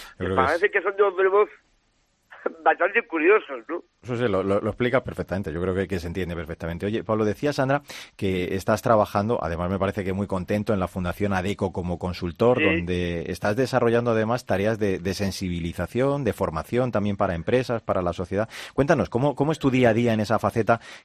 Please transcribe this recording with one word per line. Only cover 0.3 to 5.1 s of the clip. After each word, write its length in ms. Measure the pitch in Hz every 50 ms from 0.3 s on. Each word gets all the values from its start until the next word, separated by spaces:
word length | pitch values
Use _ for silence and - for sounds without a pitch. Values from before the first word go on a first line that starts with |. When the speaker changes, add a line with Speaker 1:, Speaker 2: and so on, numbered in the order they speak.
Speaker 2:
que 40 | 95
Speaker 1:
parece 300 | 107 131 135 156 170 185
Speaker 2:
es 60 | 202 -
Speaker 1:
que 100 | 202 165
son 140 | 196 196
dos 200 | 196 208 202 185
verbos 320 | 180 190 190 190 208 214 208 - - _ _ _ _ _ _ _ _ _ _ _ _ _ _ - - -
<laughs> 180 | - - 165 156
bastante 380 | 160 160 147 165 190 202 233 220
curiosos, 580 | - 160 160 151 180 214 214 - - 139 120 113 -
¿no? 140 | 160 180 - _ _ _ -
Speaker 2:
Eso 140 | 120 127
sí, 100 | 113 123
lo, 160 | 117 98 92 95
lo, 180 | 98 98 101
lo 100 | - 107
explicas 320 | 101 - 123 123 117 131 -
perfectamente, 500 | -